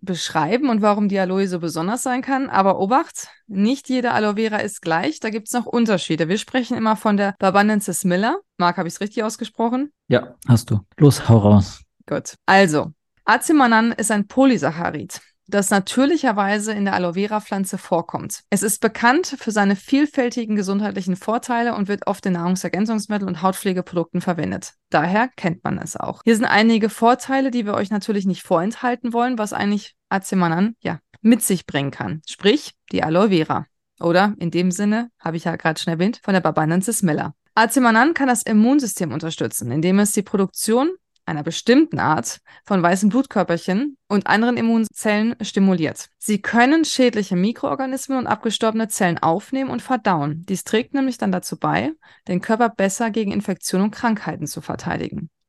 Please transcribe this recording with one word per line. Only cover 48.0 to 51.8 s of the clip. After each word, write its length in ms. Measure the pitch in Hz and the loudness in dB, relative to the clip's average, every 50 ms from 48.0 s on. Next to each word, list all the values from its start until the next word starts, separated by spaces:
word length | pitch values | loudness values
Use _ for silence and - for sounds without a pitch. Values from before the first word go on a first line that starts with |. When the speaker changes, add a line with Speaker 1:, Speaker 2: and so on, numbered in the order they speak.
| - - 269 262 | -6 -4 -4 -4
Speaker 1:
und 80 | 233 | -2
abgestorbene 640 | - 214 - - 233 202 - 233 220 214 220 226 214 | -2 -4 -2 -2 -4 -4 -2 -2 -2 0 -2 -2 -4
Zellen 280 | - - 190 175 165 | -2 -2 0 0 0
aufnehmen 540 | - - 160 165 202 - - - 269 269 254 | 0 0 0 0 -2 -4 -6 -6 -6 -4 -4
und 100 | 247 240 | -6 -6
verdauen. 640 | - - 262 240 - 208 180 156 143 151 151 165 175 | -4 -4 -4 -2 0 0 0 0 0 -2 -4 -6 -6
Dies 180 | - 190 175 - | -6 -6 -6 -4
trägt 280 | - - 220 247 - - | -2 -2 -2 -2 -2 -2
nämlich 240 | 277 269 262 240 | -2 -2 -2 -2
dann 160 | - 220 202 185 | -2 -2 -2 -2
dazu 240 | 180 - - 180 - | -2 -4 -6 -6 -4
bei, 340 | - 151 147 160 | -2 0 0 0